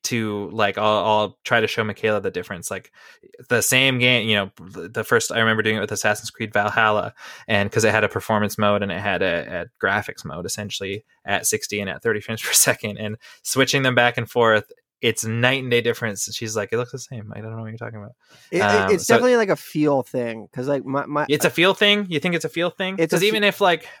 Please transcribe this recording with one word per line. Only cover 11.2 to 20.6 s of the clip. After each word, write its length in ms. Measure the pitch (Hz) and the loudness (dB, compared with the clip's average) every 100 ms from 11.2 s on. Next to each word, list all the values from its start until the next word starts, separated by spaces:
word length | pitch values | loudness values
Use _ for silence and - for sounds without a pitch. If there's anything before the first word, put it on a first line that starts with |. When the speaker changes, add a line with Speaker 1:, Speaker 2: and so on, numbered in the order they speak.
| - | -4
Speaker 1:
at 200 | 98 - | -2 -2
sixty 320 | 107 - 104 | -4 -4 -6
and 120 | 98 | -6
at 120 | 69 | -4
thirty 200 | 117 107 | -2 -2
frames 180 | - 113 | -4 -6
per 140 | - | 0
second, 420 | - - 120 107 104 | 2 2 2 -4 -6
and 220 | 107 110 - - | -8 -8 -14 -14
switching 400 | - 131 131 143 | -2 0 2 2
them 120 | 131 | 2
back 220 | 123 120 120 | 4 4 2
and 140 | 117 | -2
forth 420 | 120 113 107 - - _ _ | 2 6 4 2 -12 _ _
it's 240 | 117 110 | -2 -2
night 380 | 110 117 123 135 | -4 0 2 0
and 80 | 127 | 0
day 100 | 120 | 0
difference. 460 | 117 110 113 98 - | 2 -2 -4 -6 -8
And 80 | |
she's 220 | - 110 107 | -8 -4 -4
like, 140 | 101 | -2
"It 60 | 113 | -4
looks 140 | 123 | -4
the 60 | 131 | -10
same. 340 | - 123 107 | -12 -12 -12
I 60 | 107 | -12
don't 140 | 110 113 | -10 -10
know 60 | |
what 60 | 110 | -10
you're 80 | 113 | -10
talking 200 | 117 110 | -12 -12
about." 140 | 101 - _ - - | -16 -20 _ -20 -6
Speaker 2:
It, 80 | 170 | 0
it, 40 | |
Speaker 1:
Um, 320 | 208 208 190 | 2 4 4
Speaker 2:
it's 120 | 185 - | 2 4
Speaker 1:
so 80 | |
Speaker 2:
definitely, 220 | 233 247 240 | 4 6 4
like, 120 | 202 | 2
a 60 | 156 | 0
feel 460 | - 151 151 139 | -2 0 2 2
thing. 460 | - 131 120 113 104 | 0 -4 -4 -6 -10
'Cause, 160 | - | -8